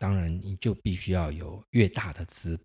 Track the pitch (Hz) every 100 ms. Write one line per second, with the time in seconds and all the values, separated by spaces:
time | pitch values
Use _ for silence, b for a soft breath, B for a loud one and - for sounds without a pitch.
0 | 113 95 85 87 98 92 117 - 107 90
1 | - 92 80 78 - 98 - 120 98 -
2 | 95 76 85 - 85 82